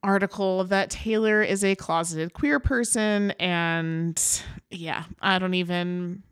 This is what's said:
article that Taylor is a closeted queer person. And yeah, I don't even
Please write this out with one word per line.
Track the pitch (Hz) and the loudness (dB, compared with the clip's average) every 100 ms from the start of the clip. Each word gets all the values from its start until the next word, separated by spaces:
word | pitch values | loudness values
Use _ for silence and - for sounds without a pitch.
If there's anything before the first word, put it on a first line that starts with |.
article | 196 196 190 - 196 185 | 2 2 2 -2 -2 0
that | 185 196 - | 0 0 0
Taylor | - 226 220 220 214 | -4 -2 2 4 4
is | 214 196 | 2 2
a | 196 190 | 2 0
closeted | - 165 165 160 165 | 0 -2 -2 -4 -6
queer | - 285 285 | -2 0 2
person. | - 254 233 233 214 208 202 - | 2 0 0 0 2 2 0 0
And | 180 175 170 165 165 160 165 165 - - - - _ | 0 2 2 2 0 -2 -2 0 0 -2 -4 -16 _
yeah, | 185 165 - 160 - | -12 -6 -6 -8 -4
I | 196 190 | 0 2
don't | 185 | 2
even | 185 175 180 175 180 180 190 - | 0 0 -2 -2 -4 -6 -8 -14